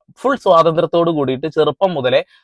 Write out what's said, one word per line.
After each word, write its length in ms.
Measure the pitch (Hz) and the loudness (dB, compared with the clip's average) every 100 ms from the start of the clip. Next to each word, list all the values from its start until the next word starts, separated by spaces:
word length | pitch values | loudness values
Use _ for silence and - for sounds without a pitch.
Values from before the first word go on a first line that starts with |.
| _ - | _ -6
ഫുൾ 180 | 247 269 | -4 -2
സ്വാതന്ത്ര്യത്തോട് 720 | 202 170 165 160 165 170 170 | 2 4 4 0 0 0 0
കൂടിയിട്ട് 360 | 156 131 131 160 | -2 -2 -4 -4
ചെറുപ്പം 480 | 156 147 143 190 | -2 -2 0 -2
മുതലേ 300 | 156 123 135 - _ | -2 0 0 -2 _